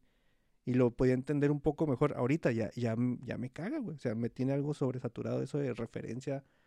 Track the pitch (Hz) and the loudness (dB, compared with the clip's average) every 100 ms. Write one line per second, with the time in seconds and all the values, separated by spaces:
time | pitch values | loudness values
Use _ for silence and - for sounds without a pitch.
0 | _ _ _ _ _ _ - 123 123 113 | _ _ _ _ _ _ 0 4 4 4
1 | 127 127 131 147 143 147 156 147 156 127 | 4 4 2 2 2 2 0 0 0 2
2 | 147 - 123 156 147 113 110 - 117 110 | 2 2 2 2 2 2 -2 -2 -2 2
3 | 123 123 127 107 123 - 175 311 208 151 | 0 -2 -6 -6 -6 -8 -6 -6 -6 -6
4 | 123 110 117 - 127 139 143 147 131 123 | -4 -2 -4 -2 0 0 -2 -2 -2 -2
5 | 123 - 113 123 131 147 139 113 117 - | -6 -6 -4 -2 -2 -2 -4 -4 -6 -8
6 | - 117 139 135 - _ | -8 -8 -6 -8 -8 _